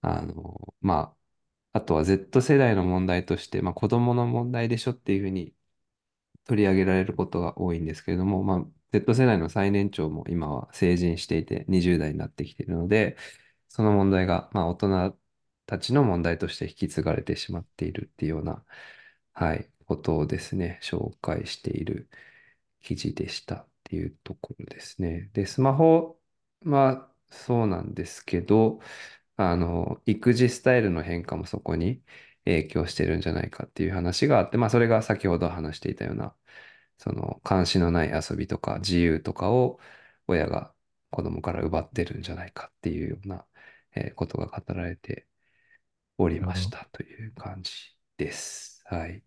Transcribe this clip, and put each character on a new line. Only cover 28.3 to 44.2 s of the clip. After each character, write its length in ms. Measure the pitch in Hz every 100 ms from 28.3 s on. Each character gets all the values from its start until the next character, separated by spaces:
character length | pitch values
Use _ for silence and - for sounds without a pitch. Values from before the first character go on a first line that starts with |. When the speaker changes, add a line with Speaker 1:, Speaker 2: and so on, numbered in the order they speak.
| 87
Speaker 1:
ど、 380 | 85 107 110 110 - - - - _ -
あ 180 | 95 87
の、 460 | 87 85 87 - -
育 280 | 107 -
児 160 | 120 123
ス 120 | -
タ 160 | - 123
イ 40 |
ル 80 | 107
の 120 | 82
変 200 | 85 85
化 140 | 85 82
も 80 | 87
そ 140 | -
こ 160 | - 82
に 280 | 87 127 _ - - _ -
影 220 | 85 80
響 180 | 85 85
し 80 | -
て 100 | 87
る 120 | 82
ん 40 |
じ 80 | 82
ゃ 40 |
な 120 | 85 85
い 40 |
か 160 | - -
っ 40 |
て 140 | -
い 60 | 85
う 40 |
話 340 | 92 87 92 143
が 120 | 127
あ 40 | 90
っ 40 |
て、 60 | -
ま 100 | 113
あ、 20 |
そ 100 | 120
れ 80 | 117
が 140 | 113
先 240 | 110 104 98
ほ 100 | 87
ど 120 | 85
話 280 | 87 76 78
し 20 |
て 120 | -
い 40 | -
た 100 | -
よ 80 |
う 20 | -
な、 200 | - _ _ - - - _ _
そ 140 | -
の、 280 | - - - -
監 180 | 95 90
視 140 | 95
の 120 | 87
な 140 | 85 78
い 40 | 80 80
遊 60 | 80
び 120 | 80
と 120 | -
か 200 | - -
自 180 | 95 87
由 220 | 85 78
と 120 | -
か 180 | - 90
を 280 | 123 123 - - - - _ -
親 200 | 85 -
が 260 | - - _ _ _ _
子 120 | -
供 180 | 85 80
か 120 | -
ら 80 | -
奪 180 | 80 82
っ 100 | -
て 120 | - 87
る 140 | -
ん 20 |
じ 100 | -
ゃ 40 | 87
な 120 | 90
い 40 |
か 140 | - -
っ 0 | _
て 80 | -
い 160 | - -
う 40 |
よ 100 | 80
う 40 | 98
な、 200 | 87 - _ - - _
え 180 | - -
ー、 40 |
こ 120 | -